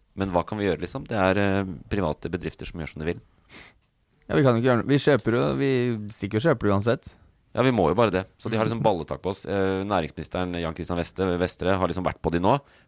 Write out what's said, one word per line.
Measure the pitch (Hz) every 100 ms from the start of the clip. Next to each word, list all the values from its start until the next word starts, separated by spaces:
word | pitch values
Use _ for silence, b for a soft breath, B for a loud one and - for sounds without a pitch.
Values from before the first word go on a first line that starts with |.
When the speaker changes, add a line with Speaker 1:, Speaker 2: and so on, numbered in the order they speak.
| _ 98
Speaker 1:
Men | 98
hva | 87
kan | - 107
vi | 101
gjøre, | 78
liksom? | 85 135 151
Det |
er, | 113 92 98
eh, | 101 95 95 71 -
private | 101 82 76 82
bedrifter | 87 82 - -
som | 87
gjør | 73
som | -
de | 78
vil. | 113 - _ _ B B _ _ _ _ _ -
Speaker 2:
Ja, |
vi | 156
kan | 135 113
jo |
ikke | 127
gjøre | 120
noe. | 120
Vi | 139
kjøper | - 127 - 120
jo, | 143
vi | 135 139 131 123 110 104
stikker | - 101 107
og | 160
kjøper | 117 104
uansett. | 98 113 123 - - _ _ _
Speaker 1:
Ja, | 107
vi | 131
må | 117 78
jo |
bare | 95 110
det. | 92 95 _
Så | 113
de | 110
har | 110
liksom | 113
Speaker 2:
<laughs> | 107
Speaker 1:
balletak | 90 73 69
på | 90
oss. | 101 -
Eh, | 101 95 95 98
næringsministeren, | 95 76 - 78 90 92 87
Jan | 82
Christian | 82 82 87
Vestre, | 85 - 95 87
Vestre, | 90 - 87 95
har | 90
liksom | 87
vært | 82 -
på | 82
de | 82
nå. | 95 139 b b